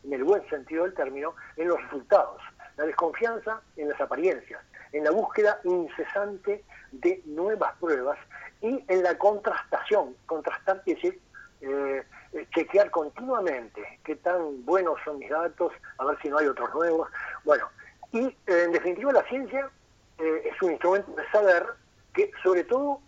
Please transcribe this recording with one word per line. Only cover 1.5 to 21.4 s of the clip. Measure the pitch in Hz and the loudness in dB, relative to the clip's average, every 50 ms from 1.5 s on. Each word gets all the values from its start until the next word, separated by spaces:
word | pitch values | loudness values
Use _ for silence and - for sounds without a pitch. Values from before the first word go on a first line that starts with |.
| - | -8
en | - 165 175 | -4 0 0
los | 170 - - | 0 0 -2
resultados, | - 151 135 123 _ 208 185 135 - - - - - _ - - - _ | -8 -10 -10 4 _ 6 6 6 2 -4 -14 -18 -20 _ -20 -20 -18 _
la | - 151 | -4 -4
desconfianza | 160 - - 170 165 147 - 226 233 226 214 - 214 220 220 _ _ _ | 0 0 0 0 0 0 0 -2 -2 -2 -4 -4 -6 -6 -6 _ _ _
en | 165 147 147 | -6 -4 -4
las | 143 - | -2 -2
apariencias, | 143 - 127 131 165 185 156 120 - - - - - _ - - - - | -4 -4 -2 2 2 2 2 0 -6 -14 -18 -18 -18 _ -20 -20 -18 -8
en | - 151 151 | -6 0 2
la | 151 | 2
búsqueda | 170 220 208 - - 214 208 208 208 - | 2 2 0 0 2 4 4 4 4 2
incesante | - 180 180 180 165 143 - - 151 - - 202 202 208 202 185 - 202 202 202 - _ - - - - | 0 0 0 0 0 -4 -6 -8 -8 -4 -2 -4 -4 -4 -6 -6 -4 -4 -4 -4 -8 _ -20 -20 -20 -20
de | 269 - - 175 190 190 - | -16 0 0 0 0 0 -6
nuevas | 156 147 156 180 208 220 190 156 - - | -10 -6 -2 -2 -2 0 0 -2 -4 -2
pruebas | _ 175 165 151 127 127 139 170 - - _ - - - - _ _ | _ 0 0 0 0 0 -2 -4 -4 -8 _ -20 -18 -18 -20 _ _
y | - 226 269 269 - - | -4 -2 -2 -4 0 0
en | 185 185 | 2 2
la | 180 180 165 | 4 2 0
contrastación. | - 185 202 214 202 - 226 - - - - - - - - 208 196 156 127 127 _ _ | 4 4 4 4 4 -2 -2 -2 -2 -4 -4 -4 -4 0 2 2 2 2 0 -8 _ _
Contrastar | - 165 151 143 - - - - 196 190 190 | -6 -6 -4 -4 -6 -8 -2 -2 -2 -2 0
quiere | - 190 160 - | -2 -4 -4 0
decir, | - 359 381 - _ _ - - - - _ _ | -2 -4 -4 -4 _ _ -20 -20 -20 -20 _ _
eh, | - 135 139 139 139 139 139 135 - _ - - - - | -6 -4 -4 -2 -2 -2 -4 -6 -6 _ -20 -20 -18 -12
eh, | - 151 165 _ - | -10 -10 -10 _ -2
chequear | 165 160 - - 196 202 170 | -2 -2 4 4 4 4 4
continuamente | - 170 156 147 _ - 247 262 262 226 190 170 139 127 117 107 - 104 104 - - _ _ | 2 -4 -4 -4 _ -10 -6 -4 -2 -2 0 -2 -2 -4 -8 -12 -14 -14 -14 -14 -16 _ _
qué | - 156 | -8 -8
tan | - - 175 180 180 165 151 143 127 120 | -4 -2 0 0 0 -2 -4 -6 -8 -2
buenos | 135 180 196 185 165 147 - - | 0 2 2 2 2 -2 -2 -6
son | 156 147 139 | -10 -10 -10
mis | 120 107 | -6 -4
datos, | 147 160 170 160 - - 175 160 - - - - - - | -2 -2 -2 -4 -2 -2 -2 -2 -2 -8 -20 -18 -10 -4
a | 127 | -2
ver | 143 147 - | -2 -2 -2
si | - 147 | -4 0
no | 139 151 | 0 2
hay | 156 | 2
otros | 139 127 113 120 117 - | 2 0 -2 -6 -4 -2
nuevos. | 147 170 170 160 160 160 - - - - - - - _ | 0 2 2 2 0 -2 -4 -8 -12 -10 -10 -12 -6 _
Bueno, | 151 147 123 - - - - - - _ _ - _ | 4 4 4 2 -6 -10 -20 -20 -20 _ _ -16 _
y, | - 226 254 | -4 -2 -2
eh, | 262 - _ _ | -2 -4 _ _
en | - 180 170 175 170 | 2 4 4 4 4
definitiva | 170 151 151 180 180 208 233 285 | 2 2 0 0 -2 0 0 4
la | 262 202 - | 4 4 4
ciencia, | - 240 269 262 196 208 269 277 269 _ _ _ _ _ _ _ _ _ - | 4 -6 -6 -6 -4 -6 -6 -6 -6 _ _ _ _ _ _ _ _ _ -2
eh, | 160 160 156 160 - 156 | 0 0 0 0 -2 -6
es | - - | -2 0
un | 190 175 | 0 0
instrumento | 156 - - 175 190 202 196 - | 0 2 2 2 2 2 0 -4
de | - - 151 - | -8 -8 -6 2
saber | - 214 | 2 6